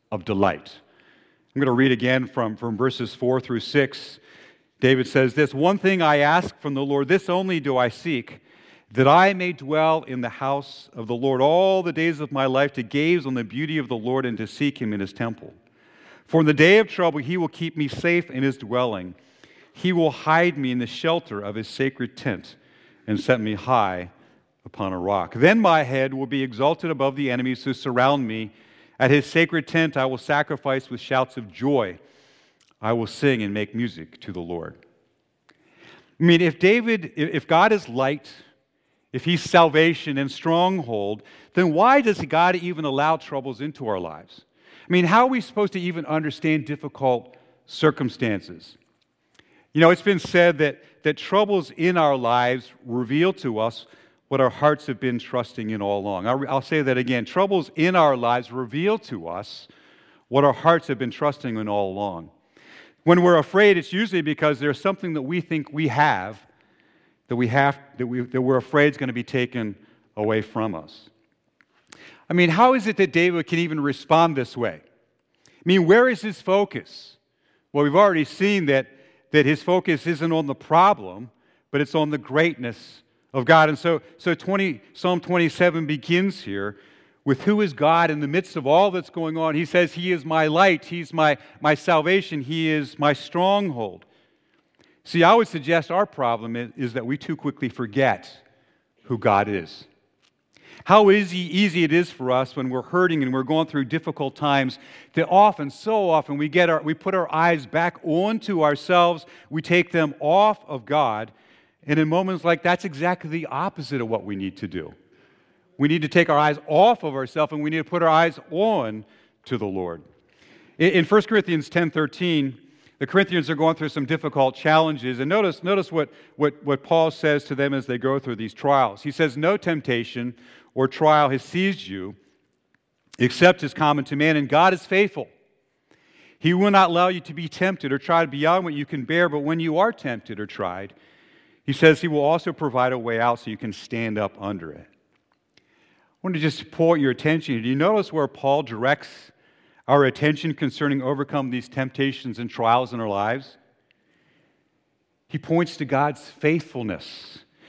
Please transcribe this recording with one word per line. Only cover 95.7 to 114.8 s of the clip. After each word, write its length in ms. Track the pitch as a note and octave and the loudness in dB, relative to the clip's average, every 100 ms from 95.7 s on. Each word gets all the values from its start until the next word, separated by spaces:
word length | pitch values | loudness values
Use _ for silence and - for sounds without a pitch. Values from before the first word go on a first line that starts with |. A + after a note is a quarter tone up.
| E3 D3 | 0 0
our 160 | F3+ G3+ | -2 -2
problem 500 | - B2 A2+ A2+ A#2 | -2 -2 -2 -4 -8
is, 140 | A#2 - | -8 -8
is 160 | B2 | -6
that 100 | B2 | -6
we 140 | A#2 C#3 | -6 -8
too 180 | - D3+ | -6 -8
quickly 320 | D3 C#3 B2 | -6 -6 -8
forget 720 | - A#2 B2 C3 F#2+ - - _ _ _ _ _ _ | -6 -6 0 0 0 -6 -20 _ _ _ _ _ _
who 160 | - A#2 | -8 -2
God 300 | A2 G2+ G#2 | 2 2 2
is. 360 | G2 D#2+ - - _ _ _ _ _ _ _ - - | -4 -8 -16 -20 _ _ _ _ _ _ _ -20 -8
How 260 | - G#3 G3+ | 4 6 8
easy, 280 | G#3 F#3 F3+ | 6 2 -6
easy 460 | F3 F3+ G#3 E3+ | -4 0 2 2
it 80 | D#3+ | 2
is 180 | E3 E3+ | 2 0
for 200 | - B2+ | -4 -2
us 260 | B2+ C3 C#3+ | 0 -2 -4
when 140 | C3 | -6
we're 120 | B2+ | -6
hurting 400 | - F3 F3+ D#3+ | -2 0 2 0
and 100 | C3 | -2
we're 100 | C3 | -2
going 240 | C3 D#3 D#3 | 0 -2 -2
through 200 | C#3+ C3+ | -4 -4
difficult 480 | D#3+ E3 D3+ C3+ | -4 -6 -6 -8
times 440 | - D3 C#3 C3 - - - - | -4 0 0 0 -6 -18 -20 -6
that 120 | D#3+ D3 | -2 2
often, 420 | F#3 G#3 F3 C#3 | 6 4 2 -8
so 380 | - G#3+ A3 F#3 | -8 -4 -2 2
often, 300 | D#3 C#3+ C#3+ | 0 0 -4
we 100 | D3+ | 0
get 220 | E3+ E3+ | 2 2
our, 120 | D#3 | 2
we 120 | D3 | -2
put 200 | D#3 F#3+ | -6 -2
our 160 | F#3+ D#3 | -2 -2
eyes 320 | D#3 E3+ E3 A#2+ | 0 2 0 -2
back 320 | D#3+ E3+ - | -2 -2 -4
onto 600 | E3+ D#3+ G3+ A3+ - F3 | -4 -2 0 -4 -4 0
ourselves, 640 | D3+ C#3+ - F3+ F3 E3 - - - | 0 0 2 4 4 0 -10 -20 -10
we 100 | D#3 | -8
take 320 | D3+ F3 F3 | 0 0 2
them 220 | E3+ D3+ - | 0 -2 -2
off 440 | D3 F#3 G#3+ G3+ - | 2 4 4 0 -8
of 200 | C#3 A2 | -12 -4
God, 460 | D3 B2+ G#2+ A2+ _ _ _ _ _ C#3+ | 0 0 -2 -8 _ _ _ _ _ -4
and 120 | D3+ | 0
in 100 | D#3 | 0
moments 360 | E3+ F#3+ F3+ | 0 -2 -2
like 180 | E3 E3 | -2 0
that's 240 | F3 F3 G3 | 0 0 -4
exactly 420 | C#3 F3 F3+ D#3 | -4 -4 -4 -6
the 180 | E3 D3+ | -8 -8
opposite 540 | C3+ F#3+ F3 B2+ C#3 | -6 -8 -8 -8 -6
of 80 | A2+ | -4
what 160 | A2 | -6
we 120 | F#2+ G2 | -6 -8
need 200 | G2 - | -8 -8
to 100 | G2 | -10
do. 260 | F2+ | -10